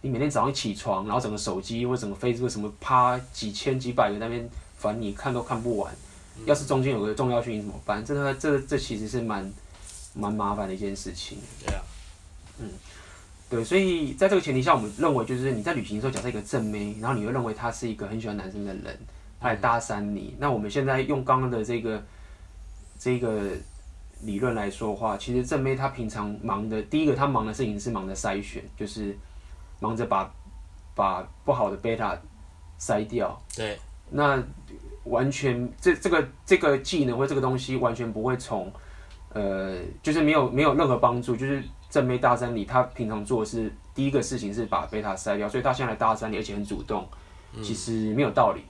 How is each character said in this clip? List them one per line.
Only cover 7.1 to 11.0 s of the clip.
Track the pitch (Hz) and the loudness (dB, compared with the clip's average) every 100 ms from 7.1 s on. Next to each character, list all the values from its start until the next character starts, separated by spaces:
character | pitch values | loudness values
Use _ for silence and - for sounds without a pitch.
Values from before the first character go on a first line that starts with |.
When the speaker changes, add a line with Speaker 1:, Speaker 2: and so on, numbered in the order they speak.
| 107 | 0
Speaker 1:
重 | 127 | 2
要 | 120 | 2
讯 | 120 107 | 0 -4
息 | |
怎 | 104 | -6
么 | - | -8
办？ | - 104 117 | -4 -4 -2
这 | |
个， | 143 139 135 | 0 0 0
这， | 156 139 | 2 2
这 | 135 143 | 2 -2
其 | - 110 | 0 -4
实 | 107 | -2
是 | 123 | -2
蛮， | 117 101 95 95 - - - - - | -2 -4 -6 -10 -18 -18 -18 -16 -14
蛮 | - 104 | -4 -2
麻 | 107 101 | 0 0
烦 | 104 98 | 0 -2
的 | 95 | -4
一 | |
件 | 101 | -4
事 | 98 | -4